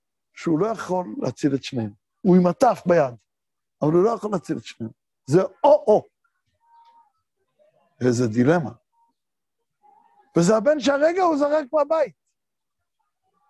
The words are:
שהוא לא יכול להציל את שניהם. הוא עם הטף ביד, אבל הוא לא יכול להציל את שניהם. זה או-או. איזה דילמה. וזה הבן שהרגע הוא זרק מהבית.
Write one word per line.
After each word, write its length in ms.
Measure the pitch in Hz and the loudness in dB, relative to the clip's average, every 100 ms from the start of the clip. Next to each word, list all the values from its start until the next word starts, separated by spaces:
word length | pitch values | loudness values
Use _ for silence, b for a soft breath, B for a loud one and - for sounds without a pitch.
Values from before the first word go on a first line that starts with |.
| _ _ _ | _ _ _
שהוא 260 | - - 156 | -8 -4 -2
לא 80 | 214 | -2
יכול 480 | 202 - 180 180 269 | -4 -6 -6 -6 -8
להציל 340 | 131 - 147 135 | -8 -4 -4 -4
את 80 | |
שניהם. 300 | - 127 107 104 _ _ | -6 -8 -8 -10 _ _
הוא 140 | 196 185 | 2 4
עם 120 | 180 | 2
הטף 340 | 170 247 - 175 | 2 0 0 0
ביד, 300 | 170 135 120 _ _ _ _ _ - | 0 0 -4 _ _ _ _ _ -4
אבל 100 | 151 | 0
הוא 120 | 170 | 2
לא 60 | 208 | 0
יכול 220 | 226 214 | -2 -6
להציל 260 | 190 - 151 | -8 -6 -10
את 60 | |
שניהם. 280 | - - 113 - _ _ - | -10 -14 -14 -16 _ _ -2
זה 160 | 160 | 0
או-או. 600 | 190 - 294 294 294 208 - _ _ _ _ _ _ _ 932 932 855 _ _ _ _ _ _ _ _ - | 0 0 2 4 4 0 0 _ _ _ _ _ _ _ _ _ _ _ _ _ _ _ _ _ _ -4
איזה 260 | 123 120 123 | -2 0 -2
דילמה. 440 | 110 123 175 123 - _ _ _ _ _ _ _ _ _ _ _ _ _ _ _ 165 | 0 2 0 -2 -14 _ _ _ _ _ _ _ _ _ _ _ _ _ _ _ 0
וזה 200 | 170 220 | 2 2
הבן 220 | 226 302 | 2 0
שהרגע 440 | 233 277 311 349 | 0 2 0 2
הוא 140 | 359 294 | 0 0
זרק 280 | 285 302 269 | 0 -2 -2
מהבית. 420 | 302 285 320 254 _ _ _ _ _ _ _ _ _ _ _ _ _ | -2 0 -2 -4 _ _ _ _ _ _ _ _ _ _ _ _ _